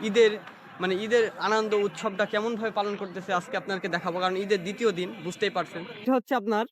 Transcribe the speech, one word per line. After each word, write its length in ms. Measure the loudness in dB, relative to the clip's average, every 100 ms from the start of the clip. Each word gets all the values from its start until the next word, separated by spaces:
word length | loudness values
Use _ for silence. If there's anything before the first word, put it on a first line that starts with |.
| 2
ঈদের 240 | 6 6 4 -10 -18 -20 -6
মানে 120 | -2 0
ঈদের 200 | 2 4 2 0 2
আনন্দ 260 | 2 2 2 0
উৎসবটা 380 | -2 -6 -2 0
কেমনভাবে 400 | 0 0 -2 -2 -2
পালন 160 | -2 -4
করতেছে 300 | -6 -8 -2 -2
আজকে 160 | 0 -6
আপনাদেরকে 280 | -2 -4 -2
দেখাবো, 220 | -2 -2 0
কারণ 140 | 0 0
ঈদের 160 | 0 0 0
দ্বিতীয় 240 | 0 2 2
দিন, 100 | -4 -6
বুঝতেই 280 | -8 -2 -2 0
পারছেন। 260 | -4 -6 -10 -6
এটা 100 | 2 2
হচ্ছে 160 | 2 0
আপনার 240 | 2 0 0